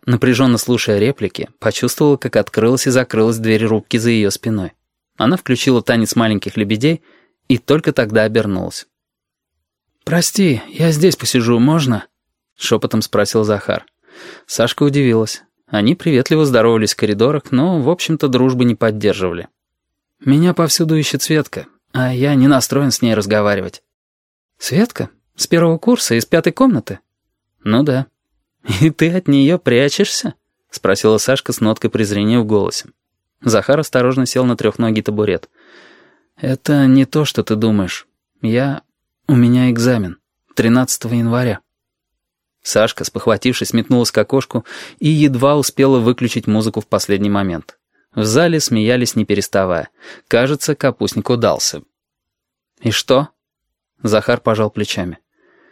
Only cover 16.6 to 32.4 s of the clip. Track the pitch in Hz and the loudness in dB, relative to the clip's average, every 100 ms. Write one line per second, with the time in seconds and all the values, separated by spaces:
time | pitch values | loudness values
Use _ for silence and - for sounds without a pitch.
16.6 | 113 113 107 - 107 104 120 151 - 123 | 4 2 0 -2 -2 0 0 0 -2 0
17.6 | 170 170 131 175 - 156 143 123 131 127 | 0 0 0 -2 -2 -2 0 2 2 2
18.6 | 123 113 113 104 101 95 92 85 82 _ | 0 0 -2 0 -2 -2 -4 -6 -12 _
19.6 | _ _ _ _ _ _ 131 147 175 175 | _ _ _ _ _ _ 0 2 2 2
20.6 | 165 - 160 160 143 135 - 156 147 - | 0 0 0 0 -2 -4 -2 -2 -2 -8
21.6 | - _ _ 135 127 127 143 139 135 135 | -14 _ _ -4 -2 0 0 4 4 4
22.6 | - 135 143 - 117 107 98 107 104 101 | 2 -2 -2 0 0 0 0 0 0 -2
23.6 | 92 - _ _ _ _ _ _ _ _ | -4 -12 _ _ _ _ _ _ _ _
24.6 | - 156 240 - 110 _ _ - - 170 | -4 0 0 -2 -10 _ _ -10 0 2
25.6 | 170 165 233 247 - 117 - 165 165 - | 2 2 0 0 0 -2 0 0 0 2
26.6 | 262 160 - 95 _ _ _ _ _ _ | 2 2 -2 -12 _ _ _ _ _ _
27.6 | 104 113 147 131 131 _ _ _ _ _ | 0 2 2 0 -4 _ _ _ _ _
28.6 | - 95 156 - 160 180 165 139 139 175 | -6 0 0 2 0 0 2 2 4 2
29.6 | - 120 143 - - - - - _ _ | 0 0 2 0 -2 -4 -8 -10 _ _
30.6 | _ - 95 95 107 110 - 135 - 120 | _ -6 -2 0 2 2 0 -2 -4 -2
31.6 | 110 113 110 107 104 101 107 120 | -2 0 -2 -2 -2 -2 0 0